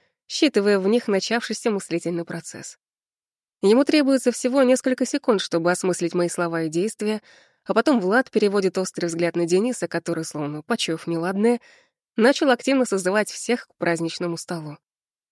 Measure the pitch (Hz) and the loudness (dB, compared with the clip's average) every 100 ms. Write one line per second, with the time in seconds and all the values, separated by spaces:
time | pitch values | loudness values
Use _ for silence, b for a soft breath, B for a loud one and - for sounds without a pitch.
0 | b b _ - 302 208 202 202 190 233 | b b _ 0 2 4 4 4 4 2
1 | 226 190 - 233 - 214 233 202 - 170 | 2 -2 0 -4 -4 -4 -2 -2 -4 -4
2 | 170 170 170 170 - - - - _ _ | -2 -4 -6 -10 -12 -16 -18 -20 _ _
3 | _ _ _ _ _ _ 196 233 285 311 | _ _ _ _ _ _ 4 4 4 2
4 | 269 269 247 - 247 277 254 254 262 254 | 4 2 0 -2 0 2 4 4 2 -2
5 | 247 285 - 196 - 170 170 180 185 175 | -2 -2 0 0 0 -2 0 0 -2 -2
6 | 170 175 175 - 170 165 160 165 208 - | -2 0 -2 -2 -4 -2 -2 -2 -2 -4
7 | 214 214 b b b b - 196 269 254 | -4 -4 b b b b -2 0 2 2
8 | 180 233 262 220 202 202 190 190 185 - | 2 0 0 0 2 2 0 -2 -4 -4
9 | 170 165 170 170 170 180 240 240 175 170 | -4 -2 -2 0 2 2 2 -2 -4 -4
10 | - 165 160 151 147 151 - 233 - 160 | -4 -6 -6 -8 -8 -8 -6 -4 -4 -4
11 | - 170 170 196 226 240 b b b _ | -4 -4 -2 2 2 2 b b b _
12 | _ - 226 285 294 240 - 269 247 190 | _ 2 4 4 2 2 2 2 2 0
13 | 185 208 202 - - 240 - _ 175 165 | 0 0 -2 -6 -4 -4 -4 _ -2 -2
14 | 165 - 175 165 - 175 151 147 _ _ | -4 -4 -6 -6 -8 -10 -10 -16 _ _
15 | _ _ _ | _ _ _